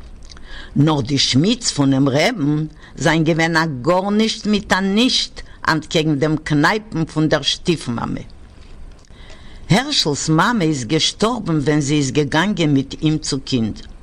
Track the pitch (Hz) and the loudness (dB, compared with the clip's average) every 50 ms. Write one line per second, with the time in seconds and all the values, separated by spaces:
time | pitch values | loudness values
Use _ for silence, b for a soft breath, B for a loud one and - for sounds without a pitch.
0 | - - - - - B B B B B B B B B B 143 139 160 156 143 | -16 -16 -16 -16 -16 B B B B B B B B B B 4 4 4 4 0
1 | 120 107 139 135 - - - 127 160 208 247 220 - - - - 139 135 135 135 | 0 -2 0 0 0 2 2 2 4 2 2 0 -2 -4 0 2 2 4 4 4
2 | 143 139 123 147 165 220 254 196 139 147 151 151 156 151 B B B B B B | 2 2 2 2 2 2 0 0 -2 0 0 -2 -2 -6 B B B B B B
3 | 135 165 160 165 160 147 170 151 165 165 165 160 165 165 139 123 120 151 180 185 | 0 2 4 4 4 2 2 2 2 2 2 0 0 0 -4 -2 0 2 2 2
4 | 190 202 208 214 220 220 - - - 208 208 202 208 - 208 190 196 190 196 214 | 2 2 2 2 2 0 -2 -4 -2 0 0 0 0 0 0 0 0 0 2 2
5 | 247 254 - - - - - - B B B B B - 160 156 151 - - 170 | 2 2 2 0 -4 -4 -10 -14 B B B B B 0 0 0 0 -2 0 0
6 | 156 156 151 135 156 156 156 - - - 156 143 147 170 208 220 214 - - 160 | 2 2 2 2 2 0 0 0 0 0 2 4 4 4 2 0 -4 -6 -4 -4
7 | 160 - - 156 156 147 156 147 139 - - - - - 165 139 - 123 117 113 | -4 -2 0 0 2 2 2 2 0 -2 -4 -2 0 -2 -2 0 -2 -6 -6 -4
8 | - - - - - - - - - - - - - - - - - - - - | -4 -6 -6 -8 -10 -14 -18 -20 -20 -20 -20 -20 -20 -20 -18 -18 -16 -18 -18 -20
9 | B B B B B B B B B B B B B B 160 226 262 294 285 - | B B B B B B B B B B B B B B 2 2 2 0 -2 -2
10 | - 160 143 - - 160 156 156 180 220 247 220 165 160 156 131 120 107 160 156 | 0 0 -2 -2 0 2 2 4 4 4 2 2 2 2 0 0 -2 0 0 0
11 | - - - - 202 220 254 226 - 170 160 151 135 151 147 151 143 131 151 151 | 0 0 0 0 0 0 0 -2 -2 0 0 0 2 2 2 2 2 2 2 0
12 | 139 131 113 143 151 131 147 156 175 208 208 165 165 151 143 135 135 - - - | 0 2 0 0 0 2 2 0 2 2 0 0 2 2 2 2 0 -2 -6 -2
13 | - 151 156 151 - - 147 135 - - 135 123 113 104 - - - - - - | 0 0 0 0 -2 -4 -6 -4 -4 -2 0 0 0 -2 -4 -8 -12 -18 -18 -18